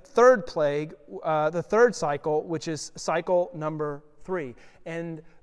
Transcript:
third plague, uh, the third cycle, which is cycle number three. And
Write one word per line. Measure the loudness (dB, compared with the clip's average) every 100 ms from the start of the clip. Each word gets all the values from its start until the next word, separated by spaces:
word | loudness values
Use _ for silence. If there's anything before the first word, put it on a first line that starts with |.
| -2
third | 6 8 8 2
plague, | -2 0 -2 -6 -12 -18 -8
uh, | -2 0 0
the | -2
third | 0 4 4 4
cycle, | -4 -2 -2 -2
which | -2 -6 -6
is | -8 -10 -8
cycle | -2 -2 2 0 0
number | -6 -8 -6 -6 -8 -14 -18
three. | -8 -6 -8 -14 -20 -20 -12
And | -10 -8 -12 -16 -14